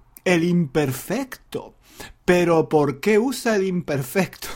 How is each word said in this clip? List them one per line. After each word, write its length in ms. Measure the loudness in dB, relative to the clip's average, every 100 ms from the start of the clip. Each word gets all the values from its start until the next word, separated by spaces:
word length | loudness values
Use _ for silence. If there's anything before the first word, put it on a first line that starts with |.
| _ -6 0
el 180 | 2
imperfecto? 1300 | 2 2 2 0 0 -2 -6 -6 -6 -12 -12 -12 -12 -20 _ -20 -20 -8 2
¿Pero 420 | 2 4 2 4
por 320 | 2 2 0
qué 180 | 2 2
usa 380 | 2 -2 -2 0
el 100 | 0
imperfecto?". 840 | -2 -4 -4 -2 -2 -2 -4 -12